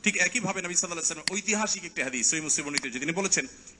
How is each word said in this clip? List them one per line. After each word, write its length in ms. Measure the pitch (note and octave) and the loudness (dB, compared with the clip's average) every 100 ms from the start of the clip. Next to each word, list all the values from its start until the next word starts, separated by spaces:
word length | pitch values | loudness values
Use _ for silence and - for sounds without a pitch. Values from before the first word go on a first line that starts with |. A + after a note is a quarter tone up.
ঠিক 140 | G#3 F#3 | 2 4
একইভাবে 460 | F3+ A#3+ F#3+ F#3+ | 2 2 -2 -2
নবী 120 | F3 | 0
সাল্লাল্লাহু 380 | F3+ F#3 E3+ D#3 | 0 0 -2 -2
আলাইহি 80 | D#3+ | -2
ওয়াসাল্লাম 160 | - G3 | -2 -2
ঐতিহাসিক 480 | G#3+ G#3 G#3+ G3 | 0 0 2 -2
একটি 180 | E3+ E3+ | -4 -4
হাদিস, 280 | C3+ B2+ A2+ | -2 2 2
সহিহ 120 | D#3+ | 2
মুসলিম 240 | D#3 - C#3+ | 0 0 0
বর্ণিত, 260 | C#3+ C3+ | -2 -2
যে 60 | B2 | -4
তিনি 140 | C#3+ | -2
বলেছেন, 340 | E3+ G3 - C3 - - | -2 2 0 0 -12 -20